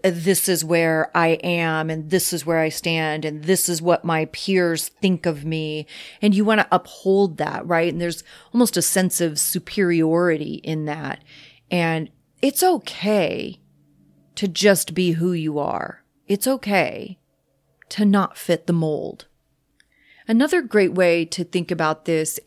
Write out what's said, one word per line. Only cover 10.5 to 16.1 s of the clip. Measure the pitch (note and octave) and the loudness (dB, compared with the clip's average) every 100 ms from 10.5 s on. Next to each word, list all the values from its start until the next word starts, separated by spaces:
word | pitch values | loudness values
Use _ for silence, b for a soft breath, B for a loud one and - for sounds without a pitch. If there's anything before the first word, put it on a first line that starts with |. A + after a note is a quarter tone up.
| D#3 | -8
in | - D#3 D3+ | -6 -6 -4
that. | D3+ C#3+ - B B B B _ | -8 -8 -10 B B B B _
And | F3+ E3 D#3+ D#3+ _ _ _ | -2 0 -2 -6 _ _ _
it's | C4+ C#4 | -2 2
okay | F#4 D#4+ - - G3 G#3+ E3+ - - - _ _ _ _ _ _ _ | 2 2 -2 -6 0 2 0 -2 -8 -12 _ _ _ _ _ _ _
to | - G3 | -6 -4
just | E3 G3+ F#3+ - F3 | 2 4 4 2 0
be | F3+ | 0
who | E3 F3 | 2 0
you | E3+ D#3 D3 | 0 -2 -2
are. | C#3+ - - - _ | -4 -4 -8 -12 _